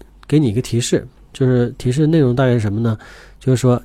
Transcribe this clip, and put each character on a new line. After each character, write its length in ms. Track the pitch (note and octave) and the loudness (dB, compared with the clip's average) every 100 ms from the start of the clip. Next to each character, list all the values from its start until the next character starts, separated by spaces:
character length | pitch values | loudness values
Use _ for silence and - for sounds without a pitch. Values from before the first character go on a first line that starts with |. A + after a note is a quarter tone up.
| - - - | -20 -20 -2
给 140 | D3+ | 0
你 80 | C3 | 0
一 40 | |
个 80 | G#2 | -2
提 200 | - A#2 | -2 -4
示， 260 | - E3+ B2+ - - | -2 -4 -4 -16 -16
就 140 | - C3 | -2 0
是 260 | B2 A#2+ - | 2 0 -4
提 140 | B2 | -4
示 140 | C3+ D#3 | 0 2
内 100 | E3 | 2
容 160 | B2+ | 2
大 120 | A#2+ C3 | 2 2
概 80 | |
是 60 | A#2+ | 0
什 120 | G#2+ | 0
么 80 | G#2 | -2
呢？ 180 | A#2 G#2+ - - - - | -2 -4 -8 -20 -20 -8
就 160 | C3 | -2
是 60 | B2 | 0
说 200 | B2+ B2 | 2 0